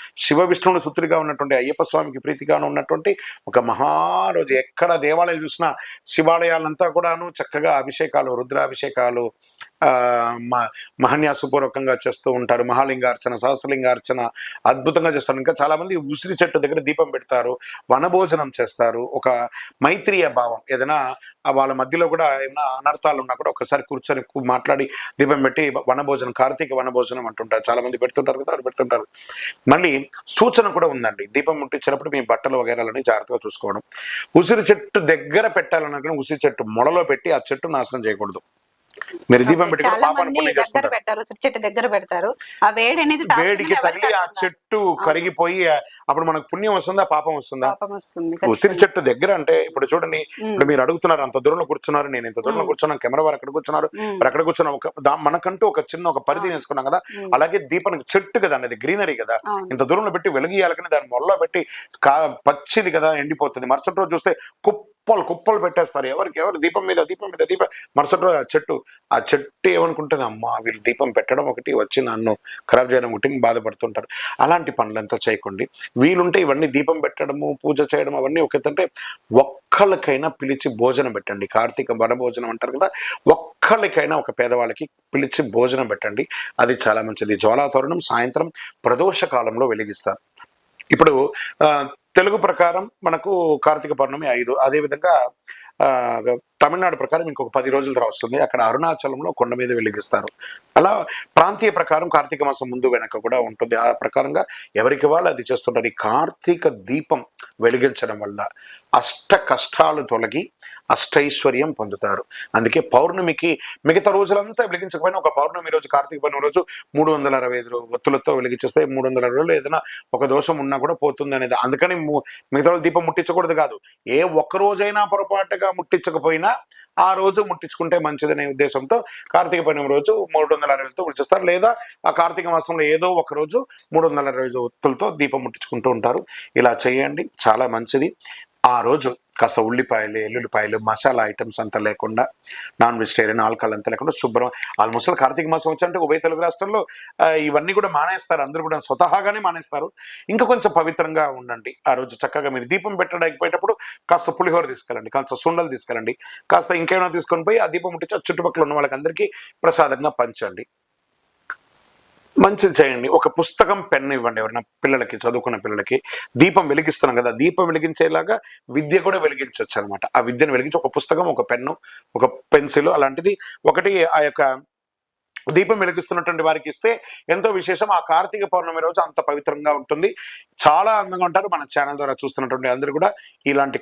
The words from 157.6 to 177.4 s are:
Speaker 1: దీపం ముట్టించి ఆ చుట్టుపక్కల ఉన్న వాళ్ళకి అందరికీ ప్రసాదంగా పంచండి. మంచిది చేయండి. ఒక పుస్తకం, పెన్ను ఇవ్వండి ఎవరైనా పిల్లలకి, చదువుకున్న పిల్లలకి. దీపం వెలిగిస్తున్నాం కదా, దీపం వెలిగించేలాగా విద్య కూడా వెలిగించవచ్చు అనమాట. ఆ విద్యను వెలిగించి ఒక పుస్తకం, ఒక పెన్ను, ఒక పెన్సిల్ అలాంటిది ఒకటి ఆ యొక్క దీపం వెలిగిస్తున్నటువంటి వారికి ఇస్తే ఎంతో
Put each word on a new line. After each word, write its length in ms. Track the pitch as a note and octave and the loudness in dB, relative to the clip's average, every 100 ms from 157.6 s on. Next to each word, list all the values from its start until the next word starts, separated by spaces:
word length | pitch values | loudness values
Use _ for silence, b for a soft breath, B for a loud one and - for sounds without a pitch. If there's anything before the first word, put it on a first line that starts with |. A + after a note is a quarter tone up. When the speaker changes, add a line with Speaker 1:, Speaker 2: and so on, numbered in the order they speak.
| F3+ | 0
Speaker 1:
దీపం 260 | E3+ F3+ | -2 -6
ముట్టించి 260 | E3 - - | -8 -8 -6
ఆ 40 | - | -4
చుట్టుపక్కల 300 | F3 E3 E3 | -2 -2 0
ఉన్న 120 | C#3+ | 0
వాళ్ళకి 200 | D3 C#3 | 0 -2
అందరికీ 380 | C3+ D#3 D#3+ G#3 B B B | -2 -6 -4 -6 B B B
ప్రసాదంగా 460 | E3 E3 D3 C3 D3 | 2 4 2 2 -2
పంచండి. 560 | - A#2+ - G2+ F#2 B2 _ _ _ _ _ _ _ - - _ _ _ _ _ _ _ D4 | -2 -4 -4 -8 -10 -18 _ _ _ _ _ _ _ -18 -18 _ _ _ _ _ _ _ 4
మంచిది 420 | F#3+ G#3 F#3+ D#3 | 4 6 4 6
చేయండి. 260 | C#3 B2 B2+ | 4 2 2
ఒక 200 | E3 D#3 | 2 2
పుస్తకం, 540 | - D#3+ - F#3 G3+ | 0 0 4 4 2
పెన్ను 320 | E3 C#3 C#3 | 0 -2 0
ఇవ్వండి 280 | C3 A#2 A2 | -2 -2 -2
ఎవరైనా 200 | A2 A#2 - _ | -4 -6 -10 _
పిల్లలకి, 340 | C#3 C3+ A#2 A2 | 0 0 0 -4
చదువుకున్న 400 | A#2+ B2 B2 A2 | -2 -2 -4 -6
పిల్లలకి. 440 | G#2+ G#2 - C3 - B B B2 | -4 -6 -2 -4 -4 B B 4
దీపం 300 | F3+ F#3+ D#3 | 6 6 4
వెలిగిస్తున్నాం 560 | C#3+ D#3 - C#3 A#2+ | 2 0 2 2 2
కదా, 80 | A#2+ | 0
దీపం 360 | A2+ E3 F3 F3 | 2 0 2 0
వెలిగించేలాగా 720 | D#3+ D#3+ D#3 E3 D#3+ E3 A3 B B - | 0 0 0 2 2 0 -4 B B -6
విద్య 300 | C3+ D3+ F3+ | -4 0 2
కూడా 180 | F3 F#3+ | 2 0
వెలిగించవచ్చు 640 | D3+ C3+ C3+ - G#2+ G#2+ | 0 -2 -8 -8 -6 -6
అనమాట. 280 | G2+ G2 - B2 | -6 -6 0 0
ఆ 40 | |
విద్యను 320 | A#2+ B2 D3+ | 2 2 2
వెలిగించి 300 | B2+ C#3+ E3 C3 | 2 0 -2 -2
ఒక 100 | D3 | -2
పుస్తకం, 300 | - D#3+ F3 | 0 0 0
ఒక 260 | B2+ A#2+ | 0 -2
పెన్ను, 260 | A#2+ C3+ E3 B B B - | -2 -4 -10 B B B 0
ఒక 100 | B2 | 0
పెన్సిల్ 640 | - - D3 C#3+ D3 D#3 | 0 4 4 6 2 4
అలాంటిది 480 | D#3+ C3+ C#3 F3+ G3 B B D3+ | 4 2 0 -2 -2 B B 0
ఒకటి 400 | D3 G3+ F#3+ E3 | 2 2 4 4
ఆ 140 | D#3 | 4
యొక్క 420 | D3 D3 C#3 C3 - _ _ _ _ _ _ - - | 2 2 0 0 -10 _ _ _ _ _ _ -14 0
దీపం 280 | D#3+ G3+ G#3+ | 2 2 2
వెలిగిస్తున్నటువంటి 640 | F3+ E3+ - F3 E3+ E3 | 0 -2 -4 -4 -2 0
వారికి 260 | D#3+ D#3 D#3 | 0 0 -4
ఇస్తే 340 | - A3 A3+ B B B | -4 -2 -2 B B B
ఎంతో 200 | F3+ | 0